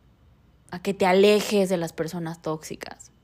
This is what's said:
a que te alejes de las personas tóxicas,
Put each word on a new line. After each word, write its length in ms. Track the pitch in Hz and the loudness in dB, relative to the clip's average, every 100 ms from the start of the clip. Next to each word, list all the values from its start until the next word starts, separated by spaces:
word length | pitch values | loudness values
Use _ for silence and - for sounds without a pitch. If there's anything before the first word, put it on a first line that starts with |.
| _ _ _ _ _ _ - | _ _ _ _ _ _ -14
a 120 | 180 | -8
que 120 | 196 | -4
te 120 | 196 190 | 0 4
alejes 640 | 190 202 208 202 208 185 | 6 6 4 2 0 0
de 80 | 180 | -2
las 160 | 165 | -4
personas 480 | - 160 175 165 170 | -6 -6 -6 -8 -8
tóxicas, 680 | 160 156 - - - - - _ | -8 -8 -8 -14 -16 -18 -20 _